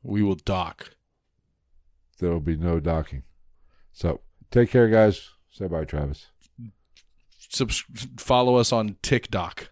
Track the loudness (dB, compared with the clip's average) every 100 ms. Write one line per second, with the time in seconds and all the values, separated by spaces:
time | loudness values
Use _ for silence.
0 | -4 -2 0 0 -2 -4 -4 -10 -20 _
1 | _ _ _ _ _ _ _ _ _ _
2 | _ _ -4 -2 -2 -2 0 -2 -2 -4
3 | -4 -10 -14 _ _ _ _ _ _ -6
4 | -4 -4 -10 _ _ 2 4 4 6 6
5 | 6 4 -8 _ _ _ -6 -6 -6 -6
6 | -6 -8 -14 _ _ _ -20 _ _ _
7 | _ _ _ _ -10 -4 -2 -4 -8 -14
8 | -14 -14 0 2 4 4 4 0 -2 -6
9 | -2 -2 -2 -6 -6 -12 -20